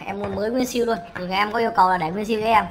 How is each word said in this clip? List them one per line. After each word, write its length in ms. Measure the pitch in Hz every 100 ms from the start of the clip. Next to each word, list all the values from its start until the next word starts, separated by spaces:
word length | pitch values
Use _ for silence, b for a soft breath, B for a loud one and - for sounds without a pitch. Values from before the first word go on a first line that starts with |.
em 140 | 208 202
mua 80 | 202
mới 240 | 196 214
nguyên 160 | 254 247
siêu 200 | 240 233
luôn. 120 | 226 -
Thì 100 | 190 180
các 40 |
em 180 | 190 208
có 60 | 233
yêu 120 | 226 220
cầu 140 | 185
là 80 | 180
để 120 | 160
nguyên 160 | 196 208
siêu 140 | 214
cho 60 | 220
em, 180 | 214 185